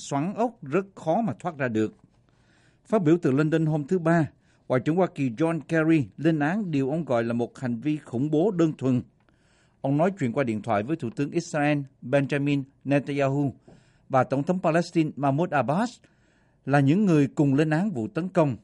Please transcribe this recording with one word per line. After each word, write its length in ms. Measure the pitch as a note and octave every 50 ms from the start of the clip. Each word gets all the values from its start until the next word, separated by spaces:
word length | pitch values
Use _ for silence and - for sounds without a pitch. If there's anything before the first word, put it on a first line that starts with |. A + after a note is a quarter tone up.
| - -
xoắn 240 | C#3+ C#3 D3 F#3 G#3
ốc 280 | G3 A3+ B3 A#3+ _ -
rất 220 | C#3 C3 F#3 G3 G3 -
khó 260 | - - D#3+ E3 G#3
mà 120 | A#3 F#3+ B2 -
thoát 180 | - F3+ E3 C3
ra 100 | C#3+ B2
được. 260 | A2+ A2 A2 G#2 - _ _ _ _ _ _ _ _ _ _ _ _ _ _ _ _ _ _
Phát 160 | - G#3 A3 F#3
biểu 140 | D3 E3 F3 -
từ 80 | D3+
London 360 | B2+ C3+ D#3 D#3 D#3 D#3+ D#3+
hôm 200 | D#3 D3+ D#3 D3
thứ 120 | - F#3+ F#3
Ba, 300 | D#3+ E3 E3 E3+ D3+ - - _ _ _ _ _ _ -
Ngoại 120 | B2+ B2+ A2
trưởng 120 | D3 D#3
Hoa 100 | F#3 F#3 E3 -
Kỳ 160 | - C#3 C3
John 300 | A2+ G#2 D#3+ E3 E3 E3
Kerry 460 | C#3 - E3 E3 D#3 D#3+ E3 D#3+ C3 G2 -
lên 220 | - C#3 E3 E3 D3+
án 320 | C#3+ D3 F3 A3 G#3+ F3+
điều 200 | D#3 C#3 C3+ B2+
ông 140 | C#3+ E3+ E3
gọi 200 | C3+ B2+ A#2 A#2
là 80 | A#2 A#2
một 260 | A#2 A#2+ A2+ - -
hành 220 | - B2 A#2+ A2+
vi 160 | A2+ D3+ D3+
khủng 340 | D3+ - - - A2+ C3+ D3+
bố 200 | D#3 D3 E3+ A3
đơn 220 | G#3+ E3+ E3 D#3+ C#3+ -
thuần. 240 | B2 C3+ B2+ B2 - - _ _ _ _ _ _ _ _ _ _ _ _ _ _
Ông 160 | - C#3 C#3
nói 140 | D3 D#3+ G3 F#3+ G3
chuyện 140 | D3 B2 A2
qua 120 | C#3+ C#3
điện 180 | A#2 A2 G#2+ G2
thoại 200 | A#2 A2 G2+ G#2
với 140 | A#2+ E3
Thủ 140 | D#3+ - A#2 -
tướng 140 | - C#3+ D3+
Israel 480 | - E3+ E3 - - D#3 C#3+ D3 D3+ D3 C#3+ C#3 _ _ -
Benjamin 600 | B2 C3 C#3+ C#3 B2+ D3+ C#3+ C#3+ C#3+ C#3+ C#3+ C3+ - _ _ -
Netanyahu 680 | C3 C#3 C#3+ C3 C#3 C#3+ C#3 C#3 C3+ C#3 C#3+ C#3+ C3+ G#2+ - _ - - - _ _ _ _ _ -
và 160 | - C3 B2+
Tổng 180 | - - C3+ C#3+
thống 160 | - F3+ F#3 -
Palestine 480 | F3 D#3 E3+ E3+ - - E3+ D#3 D3+ -
Mahmoud 340 | - C#3+ C#3+ C3+ C#3+ F3 F3+
Abbas 400 | D3+ C#3+ B2 A2 C#3+ F3+ A3+ A3 - - _ _ _ _ _ _ _ _ _ _ _ _ -
là 140 | - C3+ C#3+
những 240 | C#3 C3+ D3+ G3 A3
người 240 | F#3+ E3 D3+ C#3+ B2 -
cùng 200 | - D#3 C#3+ C3
lên 160 | C#3 D#3+ D#3
án 200 | D3+ D#3 F#3+ A3
vụ 180 | F#3 B2 A2 G#2+
tấn 200 | - D#3+ E3 F#3
công. 280 | - F3+ D#3+ C#3+ A#2+ -